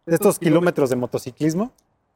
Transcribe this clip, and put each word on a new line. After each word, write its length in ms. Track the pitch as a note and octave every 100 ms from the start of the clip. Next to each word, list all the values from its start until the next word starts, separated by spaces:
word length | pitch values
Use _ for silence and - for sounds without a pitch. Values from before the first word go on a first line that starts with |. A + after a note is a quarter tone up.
| -
de 100 | E3
estos 240 | G#3 -
kilómetros 500 | E3+ E3+ F3 D#3+ C3+
de 60 | B2+
motociclismo. 760 | B2 A#2+ - - D#3 E3 A#3+ - _ _ _